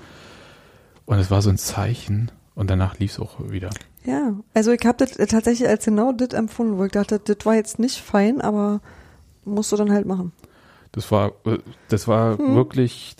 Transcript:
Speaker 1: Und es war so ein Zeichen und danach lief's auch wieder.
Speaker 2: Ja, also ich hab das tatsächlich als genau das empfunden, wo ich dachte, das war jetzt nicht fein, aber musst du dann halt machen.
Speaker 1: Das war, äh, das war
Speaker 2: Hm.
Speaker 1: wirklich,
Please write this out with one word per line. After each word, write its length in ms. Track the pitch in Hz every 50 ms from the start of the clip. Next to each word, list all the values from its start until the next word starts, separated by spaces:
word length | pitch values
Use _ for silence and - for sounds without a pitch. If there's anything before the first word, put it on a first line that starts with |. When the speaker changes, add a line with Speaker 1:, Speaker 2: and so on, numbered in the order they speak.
| - - - - - - - - - - - - - - - _ _ _ _ _ _
Speaker 1:
Und 140 | - 107 101
es 120 | 92 92
war 120 | 98 101 101
so 80 | 107
ein 80 | 92 87
Zeichen 720 | - - - - 101 117 120 - - - 104 104 120 113 - - _ _ _
und 160 | - 98 95
danach 280 | 95 92 95 95 - -
lief's 220 | 98 98 - -
auch 300 | - - - - - 101
wieder. 200 | 101 92 92 92 101 - - - _ _ -
Speaker 2:
Ja, 280 | 247 262 285 294 240 202 196 - _ -
also 180 | 220 214 226 240
ich 80 | 226 -
hab 100 | 233 240 -
das 140 | 269 262 -
tatsächlich 560 | - 202 - 220 220 - 233 240 240 254 208
als 160 | 214 214 -
genau 280 | 226 214 208 226 262 262
das 180 | 220 254 247 -
empfunden, 460 | 202 226 214 - - 233 220 208 185
wo 60 | 196
ich 80 | 196 -
dachte, 260 | 202 202 - 220 202 -
das 220 | - 208 - -
war 100 | 214 226
jetzt 240 | 220 214 - - -
nicht 220 | 220 269 - -
fein, 400 | - - - 202 196 214 262 294
aber 400 | - 220 208 208 202 208 208 208 - - - - - - - - _ _ _ _ _
musst 260 | 202 208 208 214 -
du 60 | 208
dann 160 | 208 208 208 202
halt 140 | 208 202
machen. 260 | - 190 185 180 175 - _ - - _ _ _ - - - _ _ -
Speaker 1:
Das 180 | 110 - - 104
war, 200 | 104 104 101 - - -
äh, 140 | 110 110 - - - - - _ -
das 200 | 110 101 - 120
war 280 | 107 113 113 113 110 104
Speaker 2:
Hm. 160 | 294 262 269
Speaker 1:
wirklich, 580 | 120 127 - - 135 127 117 - - - - - -